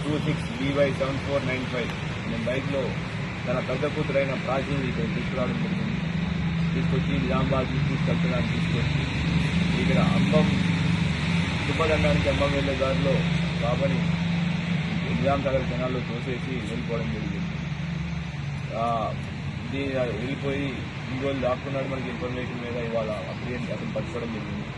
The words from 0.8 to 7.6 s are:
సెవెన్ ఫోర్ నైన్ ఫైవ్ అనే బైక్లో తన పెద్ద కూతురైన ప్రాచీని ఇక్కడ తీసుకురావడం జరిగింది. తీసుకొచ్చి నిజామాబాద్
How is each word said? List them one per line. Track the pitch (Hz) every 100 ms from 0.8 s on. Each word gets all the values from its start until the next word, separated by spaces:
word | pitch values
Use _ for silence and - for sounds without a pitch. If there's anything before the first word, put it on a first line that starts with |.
| 139
సెవెన్ | 135 139 135
ఫోర్ | - 139 127
నైన్ | 131 123
ఫైవ్ | 123 113 - - - -
అనే | 113 113
బైక్లో | 131 135 139 120 - - - - - -
తన | 143 117
పెద్ద | 127 143 139
కూతురైన | 143 135 135
ప్రాచీని | 131 - 131 131 139 127
ఇక్కడ | 123 113 123
తీసుకురావడం | - - 143 -
జరిగింది. | - - - - - - - - - - -
తీసుకొచ్చి | - - 135 - -
నిజామాబాద్ | - - - 135